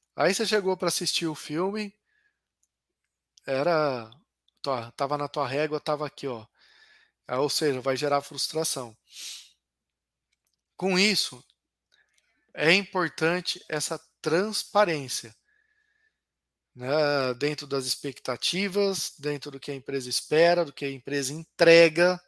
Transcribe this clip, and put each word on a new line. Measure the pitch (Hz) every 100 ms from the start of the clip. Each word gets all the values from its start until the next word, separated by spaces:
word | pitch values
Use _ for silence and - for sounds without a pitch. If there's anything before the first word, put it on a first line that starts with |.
| _
Aí | - 160
você | 190 214
chegou | 214 185 185
pra | 175
assistir | - 170 - 165
o |
filme, | 151 - 151 190 214 202 - _ _ _ _ _ _ _ _ _ _ _ _ _ - -
era, | 135 160 160 151 123 113 123 _ _ _ _
tua-, | 143 127 117
tava | - 139 147
na | 143
tua | 151 131
régua, | 139 151 147
tava | - 147 147
aqui, | - 139
ó. | 117 113 _ _ _ - _ _ _ -
Ah, | 127
ou | 143
seja, | - 151 127
vai | 131 127
gerar | 143 143
frustração. | - 143 - 156 160 139 120 110 _ - - - - _ _ _ _ _ _ _ _ _ _ _ _ -
Com | 190 185
isso, | 208 190 - 123 _ _ _ _ _ _ _ _ _ _ _
é | - 151
importante | 190 190 190 160 - 160 180 170 - -
essa | 151 - 160 - _
transparência, | 156 165 214 202 - 202 196 151 131 - 117 - _ _ _ _ _ _ _ _ _ _ _ _ _
né, | 123 127 151 147 143 131 120
dentro | 147 147 139
das | 139 131
expectativas, | - 143 - - 120 - 180 202 196 196 185 - -
dentro | 147 143 147
do | 135
que | -
a |
empresa | 139 131 139 123
espera, | 123 - 151 170 175
do | 151
que | -
a | 143
empresa | 135 - 143 131
entrega | 156 165 - 170 165 165 156 180 180